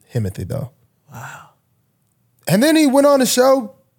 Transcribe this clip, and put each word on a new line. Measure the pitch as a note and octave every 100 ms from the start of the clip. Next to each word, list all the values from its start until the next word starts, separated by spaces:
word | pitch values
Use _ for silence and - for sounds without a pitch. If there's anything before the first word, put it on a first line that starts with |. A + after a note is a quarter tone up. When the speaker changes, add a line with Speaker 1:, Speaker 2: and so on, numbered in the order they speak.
| _
Speaker 1:
Himothy, | B2 G2 - E2+
though. | - - - _ _ _
Speaker 2:
Wow. | A#2+ A#2+ - - _ _ _ _ _ _ _ _ _ -
Speaker 1:
And | F#3
then | D4
he | D#4+ D4
went | C4 C#4+
on | C#4
the | B3+
show. | - C4 C4+ G#3+ - _